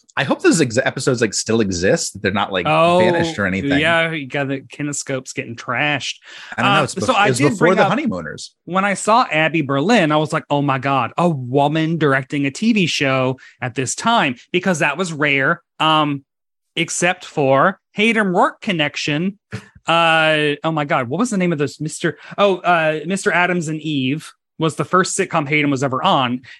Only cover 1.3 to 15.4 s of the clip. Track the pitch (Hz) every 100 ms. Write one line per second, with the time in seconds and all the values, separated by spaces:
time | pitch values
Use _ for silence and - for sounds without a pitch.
1.3 | - - 113 98 87 95 165 - 101 101
2.3 | 101 104 92 147 156 170 180 180 170 165
3.3 | 160 98 95 139 143 160 165 165 160 131
4.3 | 147 135 135 117 - 147 147 - 131 -
5.3 | - 123 117 - 120 147 143 - - -
6.3 | - - - 202 151 135 190 - 226 208
7.3 | 123 143 123 165 190 196 226 311 87 78
8.3 | - - _ - 185 202 190 208 226 -
9.3 | 156 156 160 139 139 175 240 156 151 156
10.3 | 156 - 143 143 131 135 135 113 - 175
11.3 | 139 123 139 143 160 160 165 151 135 131
12.3 | 147 139 135 226 214 165 - 135 135 131
13.3 | 131 - - 123 131 123 - 226 233 151
14.3 | 120 - 180 196 156 156 143 180 151 147
15.3 | 139